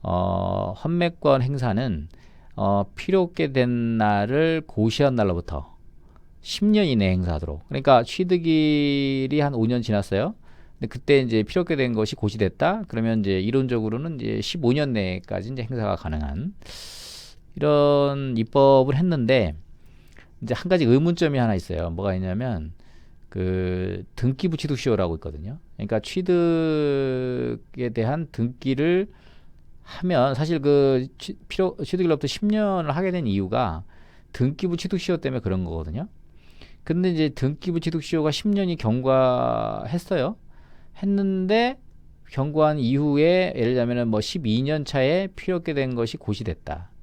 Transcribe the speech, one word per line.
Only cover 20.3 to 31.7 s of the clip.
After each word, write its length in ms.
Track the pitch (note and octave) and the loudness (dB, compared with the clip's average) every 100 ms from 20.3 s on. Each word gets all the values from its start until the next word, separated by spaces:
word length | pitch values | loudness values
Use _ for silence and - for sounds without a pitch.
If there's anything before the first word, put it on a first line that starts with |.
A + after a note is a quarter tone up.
| - | -14
이제 140 | A2+ | -6
한 140 | B2+ F3 | -4 0
가지 160 | F3+ | 2
의문점이 540 | B2+ C3 E3 E3+ E3 C#3 | 6 6 4 2 0 2
하나 160 | A#2 G2 | 0 0
있어요. 340 | - E2 E2+ | -4 -6 -4
뭐가 240 | E2+ G2 | -4 -2
있냐면 580 | F#2 F#2 F#2+ B2+ G2 D#2 - - - - - - | -2 -2 -4 -4 -6 -8 -14 -20 -20 -20 -20 -12
그 760 | F#2+ F#2 F#2 F#2 F#2 F#2 F#2+ - | -4 -2 -2 -2 -2 -4 -6 -10
등기부 420 | - B2 C3+ F#3 D#3+ | -4 -2 0 -4 -4
취득 220 | D3 C3+ | -4 -4
시효라고 380 | C#3 G#2+ F2+ E2 | 0 0 0 -2
있거든요. 420 | D#2+ D2+ F2+ D3 - - | -8 -10 -12 -14 -16 -10
그러니까 240 | G#2+ A2 | -4 -4
취득에 1900 | - - F#3 F3 E3+ E3 D#3+ D3+ D3 C#3 C3+ B2+ B2+ B2 B2 A#2 - - B2 | -4 -6 0 2 4 2 2 0 0 0 0 -2 -4 -4 -4 -6 -10 -6 -4
대한 360 | A2+ A2 D3+ D#3+ | 0 -2 -2 -4
등기를 800 | - A#2+ B2+ C3 C3+ D#3+ F3+ G#3 - - - - - - - | -4 -4 -2 -4 0 2 2 -2 -10 -20 -20 -20 -20 -20 -20
하면 520 | - - F3+ E3 C3 | -18 -6 0 2 2
사실 260 | B2+ D#3 E3 | 2 0 0
그 480 | C#3 C#3+ C#3 C3 C3 - | 4 6 6 2 0 -10
취-, 160 | - - - | -14 -14 -10
필요, 280 | - F#3 | -2 -2